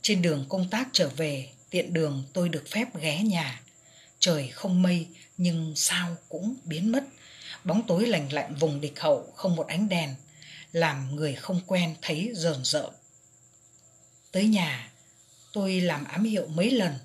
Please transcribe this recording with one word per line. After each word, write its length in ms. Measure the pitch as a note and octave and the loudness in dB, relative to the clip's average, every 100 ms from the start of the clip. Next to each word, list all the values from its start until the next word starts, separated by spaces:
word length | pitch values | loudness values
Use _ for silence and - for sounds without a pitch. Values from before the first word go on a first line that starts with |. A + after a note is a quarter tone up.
trên 200 | - G3 | 2 2
đường 240 | F3 D3 C3+ | 4 2 -2
công 220 | F#3+ F3+ | -2 -2
tác 180 | G#3+ C4 | -2 -2
trở 160 | - D3 | 0 0
về, 440 | B2+ D#3 C#3 C3 - - | 0 -4 -4 -8 -16 -4
tiện 220 | F3+ - | -2 0
đường 320 | E3+ D3+ C#3 C3+ | 0 0 -2 -4
tôi 160 | F3+ F3 | -2 -2
được 160 | D#3+ - | -2 -4
phép 280 | G#3+ A#3 E3+ | -4 -4 -2
ghé 220 | D#3+ D3 | -2 0
nhà. 400 | G#3+ F3+ C#3+ B2 - - _ - - _ | 0 0 -2 -8 -18 -20 _ -20 -20 _
Trời 300 | F3+ D#3 C3 | 2 2 -2
không 340 | - G3 F3+ | -6 2 4
mây 240 | F#3 F3 D#3+ - - - | 4 2 -2 -14 -18 0
nhưng 360 | F3 E3 D#3+ D3+ | 0 0 -4 -2
sao 400 | - F3 F3 E3+ - | 0 0 -4 -8 -10
cũng 260 | D#3+ G3+ C4 | -6 -6 -6
biến 280 | E3 F3 G#3 | -8 -2 0
mất. 120 | B3 C#4 - - - - - | 0 -2 -18 -20 -20 -18 -8
Bóng 220 | F3+ F#3+ A#3 | 0 0 2
tối 200 | F3 A#3 | 2 4
lành 260 | F3+ C#3+ | 2 0
lạnh 220 | D3 - | -4 -4
vùng 260 | C#3+ D#3+ C#3+ | 0 0 0
địch 200 | D3 - | -4 -2
hậu 320 | D#3+ C#3 - - | 2 2 0 -4
không 200 | F#3+ D#3+ | 0 0
một 100 | - | 0
ánh 220 | E3 G#3+ | 0 2
đèn, 260 | F3 D3 C3 - - - - - | 2 -2 -8 -14 -20 -20 -20 -4
làm 440 | E3 D#3+ C#3 C3+ D3 | 2 2 2 -4 -2
người 180 | D3+ | -2
không 260 | C3 - F3+ - | -2 -2 -2 2
quen 280 | F#3 E3+ D#3 | 2 2 -2
thấy 300 | - D#3 G#3+ | -4 -2 -2
rờn 300 | G#3+ E3 C#3 | -2 -2 0
rợn. 260 | B2 G3+ - - _ _ _ _ _ _ _ _ _ _ - _ - | 0 -2 -2 -12 _ _ _ _ _ _ _ _ _ _ -20 _ -4
Tới 120 | F#3 | 2
nhà, 480 | G#3+ G#3 E3 B2 - _ _ _ _ - - | 4 4 2 -4 -10 _ _ _ _ -20 -10
tôi 280 | G#3 F#3+ F#3 | -4 0 2
làm 240 | F3+ D3 | 2 0
ám 200 | C#3 D#3+ | -4 0
hiệu 220 | A3 G#3 D#3+ | 0 0 -2
mấy 240 | D#3 A3 | 0 4
lần 240 | B3+ F3+ C3+ | 4 2 -2